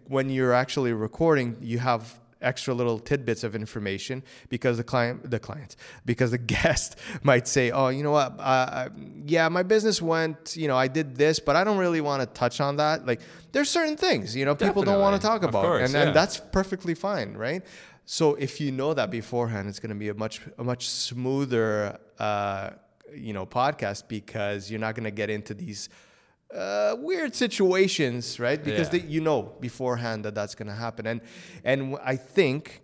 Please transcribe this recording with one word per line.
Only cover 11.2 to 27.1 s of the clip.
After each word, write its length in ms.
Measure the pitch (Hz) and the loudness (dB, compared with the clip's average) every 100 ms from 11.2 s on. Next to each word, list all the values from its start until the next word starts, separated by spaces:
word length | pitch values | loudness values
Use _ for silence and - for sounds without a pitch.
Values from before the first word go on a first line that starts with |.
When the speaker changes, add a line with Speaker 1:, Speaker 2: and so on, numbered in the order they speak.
| 151 156 | 4 4
Speaker 1:
but 160 | - 156 | 4 4
I 80 | |
don't 140 | 202 202 | 4 2
really 240 | 175 165 | 2 2
wanna 240 | 147 139 120 | 0 0 -2
touch 340 | - 123 - | 0 0 0
on 160 | 143 143 | -2 2
that." 280 | 151 160 127 | 2 2 0
Like, 140 | 117 - - - | -4 -6 -20 -4
there's 160 | 269 285 | 0 2
certain 260 | 339 311 302 | 2 2 0
things, 400 | 370 147 104 123 | 0 0 -2 -2
you 80 | |
know, 100 | 135 | 0
people 300 | 143 202 196 | 2 2 2
don't 160 | 196 196 | 4 4
wanna 160 | 196 196 | 4 4
Speaker 2:
Definitely. 220 | 214 220 | 2 2
Speaker 1:
talk 40 | |
Speaker 2:
Of 60 | 175 | 2
Speaker 1:
about, 120 | 107 175 | 2 4
Speaker 2:
course, 220 | 139 127 | 4 2
Speaker 1:
and, 80 | 143 | 4
and 140 | 147 | 4
Speaker 2:
yeah. 40 | |
Speaker 1:
that's 240 | 156 196 - - | 4 4 0 -2
perfectly 420 | 190 190 185 175 | 0 0 -2 -4
fine, 400 | 160 196 185 107 104 | -4 -2 -2 -4 -4
right? 280 | 117 185 - - - - - | -4 -4 -8 -18 -20 -20 -6
So 300 | - 156 143 | 2 2 2
if 240 | 139 - | -2 -2
you 100 | 143 | -4
know 200 | 131 143 | 0 0
that 160 | 147 104 | 0 -2
beforehand, 600 | 117 - 120 117 107 101 | -4 -4 -2 -2 -2 -6
it's 100 | 98 | -8
gonna 160 | 110 104 | -8 -6
be 140 | 104 | -6
a 40 | |
much, 280 | 104 110 - - - | -4 -6 -8 -14 -8
a 40 | |
much 240 | 123 123 - | -6 -4 -4
smoother, 1080 | - - 123 127 139 135 120 110 107 101 - _ - | -4 -6 -4 -2 -2 0 2 2 0 -2 -6 _ -6
uh, 520 | 107 104 101 98 98 - _ _ - 143 | -2 0 -2 -4 -8 -12 _ _ -20 -12
you 160 | 113 | -8
know, 140 | 98 95 | -6 -4
podcast 640 | 123 135 143 101 101 - | 0 0 0 -4 -6 -8
because 600 | 110 - 110 101 104 95 | -10 -8 -4 -4 -4 -6
you're 100 | 110 | -6
not 140 | 110 113 | -4 -4
gonna 160 | 110 | -6
get 180 | 101 104 | -4 -4
into 240 | 104 - | -4 -6
these, 340 | 104 143 101 - - _ _ _ _ - | -10 -10 -12 -14 -18 _ _ _ _ -14
uh, 420 | - 190 208 208 226 | -8 -2 0 0 0
weird 340 | 311 | -2